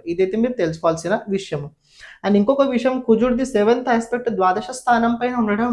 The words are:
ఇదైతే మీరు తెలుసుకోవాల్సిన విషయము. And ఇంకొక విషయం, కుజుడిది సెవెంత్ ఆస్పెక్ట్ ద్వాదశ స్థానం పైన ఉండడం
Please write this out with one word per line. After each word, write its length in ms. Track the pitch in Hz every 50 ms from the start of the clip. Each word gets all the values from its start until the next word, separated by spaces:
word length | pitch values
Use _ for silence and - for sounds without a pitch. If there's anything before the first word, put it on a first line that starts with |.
| - 170
ఇదైతే 240 | 170 175 190 190 214 220
మీరు 120 | 233 254 247 -
తెలుసుకోవాల్సిన 520 | 175 160 - - - 165 160 165 - 170 208 233 - 208 196
విషయము. 340 | 190 196 - 165 143 143 147 _ _ _ _ _ - - - - _ -
And 100 | 196 202 202
ఇంకొక 240 | 202 220 277 277 277 262
విషయం, 220 | 254 226 233 262 254 262 254
కుజుడిది 380 | - 220 202 233 254 240 247 262 262
సెవెంత్ 380 | - 208 208 220 240 262 254 262 240
ఆస్పెక్ట్ 360 | 226 226 - 240 240 247 233 214 190
ద్వాదశ 300 | 190 185 185 214 214 - 254 -
స్థానం 320 | - 254 240 226 233 233 240 233
పైన 140 | 240 247 247 247
ఉండడం 280 | 226 208 202 208 233 247